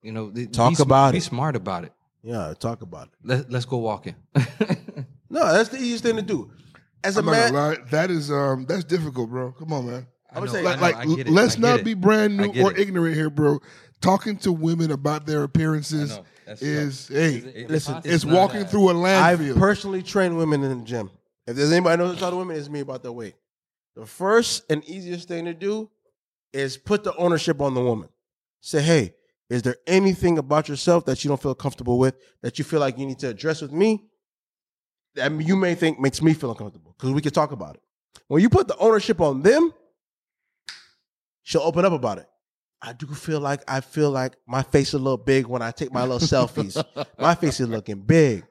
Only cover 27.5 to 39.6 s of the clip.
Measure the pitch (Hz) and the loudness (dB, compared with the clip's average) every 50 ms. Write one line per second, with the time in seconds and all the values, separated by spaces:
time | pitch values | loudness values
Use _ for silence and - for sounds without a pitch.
27.5 | 160 139 143 139 131 127 123 123 117 107 - - _ _ _ _ _ _ _ _ | -2 0 0 -2 0 0 0 0 0 -2 -6 -14 _ _ _ _ _ _ _ _
28.5 | _ _ _ - - 151 143 165 165 151 110 87 _ _ _ _ _ _ _ _ | _ _ _ -2 -2 0 4 4 4 4 2 0 _ _ _ _ _ _ _ _
29.5 | 120 123 113 127 123 - _ - 180 190 196 196 185 - - 175 170 156 135 131 | -4 -2 -2 -2 -4 -4 _ 2 4 4 6 4 2 2 2 2 2 2 0 0
30.5 | 147 151 151 - 147 131 - 180 170 170 - - 131 - - 147 143 131 - 143 | 0 0 0 -2 -8 -2 2 4 4 4 4 0 -4 -2 0 -2 -2 -2 -2 -6
31.5 | 131 _ - 139 - - 123 123 123 123 131 131 127 _ _ _ _ _ - 120 | -6 _ -6 -8 -6 -6 -2 0 2 4 4 2 2 _ _ _ _ _ -10 -8
32.5 | - - 147 - - 156 143 135 120 123 139 135 131 - - 131 113 98 - 160 | -6 -6 -8 -2 0 0 0 0 -2 -4 -8 -10 -8 -6 -6 -8 -8 -4 -4 -4
33.5 | 160 156 156 135 143 165 196 220 220 208 _ _ _ _ _ _ _ _ _ _ | -4 -4 -6 -8 0 2 4 4 4 0 _ _ _ _ _ _ _ _ _ _
34.5 | _ _ _ _ _ _ _ _ _ _ _ _ _ 139 127 143 156 151 156 160 | _ _ _ _ _ _ _ _ _ _ _ _ _ -4 -4 -2 -2 -2 0 2
35.5 | 190 190 190 180 170 175 170 160 147 120 131 139 - - 156 160 156 151 - 123 | 2 2 2 0 0 2 0 0 0 0 -2 -2 0 2 2 2 2 2 -2 -8
36.5 | 110 - 107 104 - - _ _ _ _ - 131 135 147 147 147 - 180 151 143 | -8 -8 -12 -14 -16 -20 _ _ _ _ -4 -2 -2 -2 -2 0 0 0 -2 -2
37.5 | 143 110 87 73 71 - _ _ _ _ _ _ _ - _ _ 135 160 196 247 | -4 -12 -12 -14 -16 -20 _ _ _ _ _ _ _ -20 _ _ 4 4 6 6
38.5 | - 381 392 196 - - 190 226 220 214 202 - 214 165 170 147 139 131 139 190 | 6 4 2 2 -2 2 4 4 4 4 2 0 0 2 2 0 0 4 4 6
39.5 | 262 302 | 6 6